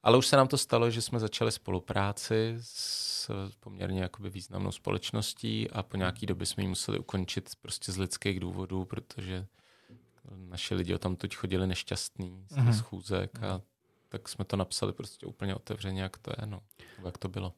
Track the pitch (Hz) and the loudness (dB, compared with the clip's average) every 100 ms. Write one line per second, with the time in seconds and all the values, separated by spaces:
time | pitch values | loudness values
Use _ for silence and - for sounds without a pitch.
0 | 113 123 131 139 131 135 - 117 117 117 | 10 10 10 8 8 4 4 4 4 2
1 | - 117 110 - 117 - - 92 - 95 | 0 0 0 2 0 0 -2 -2 2 2
2 | 101 101 - 110 113 113 117 - - - | 2 0 2 2 2 -2 -8 -8 -4 -4
3 | - - - 98 95 - 101 95 95 95 | -2 -4 -4 -4 -6 -10 -16 -4 -2 0
4 | 92 - 98 95 - 95 95 - - 95 | -2 -4 -10 -10 -8 -4 -4 -2 -2 -2
5 | - 104 104 - 110 110 110 110 - 98 | 0 -2 -2 -2 -2 -2 -2 -4 -4 0
6 | 92 - 98 90 101 - 98 92 - 104 | 0 0 -2 -2 -2 0 -2 0 0 -2
7 | - 98 90 - - - - - - 92 | 0 -2 0 -4 -6 -14 -10 -8 -4 -2
8 | 92 - 101 95 90 92 92 95 92 - | -2 -2 -2 0 -2 -4 -2 -2 -2 -6
9 | - - 92 92 95 _ _ _ _ - | -8 -10 -6 -6 -6 _ _ _ _ -20
10 | _ _ - 95 92 90 - 95 90 90 | _ _ -18 -16 -12 -8 -2 0 2 0
11 | 92 90 101 - 95 92 92 90 - 101 | 0 -2 -4 -4 0 2 2 0 -2 -4
12 | - - 90 92 98 143 120 107 113 95 | -4 -8 -10 -12 -6 4 6 6 0 -8
13 | 95 95 95 - 101 110 - _ _ _ | -2 -2 -2 -4 -4 -4 -6 _ _ _
14 | _ 110 - - 98 98 92 - 101 - | _ -12 -10 -6 -2 0 0 0 -2 -2
15 | - - 90 - 98 95 - 107 98 95 | -10 -10 -14 -6 -4 -4 -6 -6 -4 -4
16 | 95 - - - 107 98 101 - - - | -4 -6 -8 -6 -6 -10 -14 -20 -20 -10
17 | 90 - 98 95 92 | -10 -6 -6 -4 -6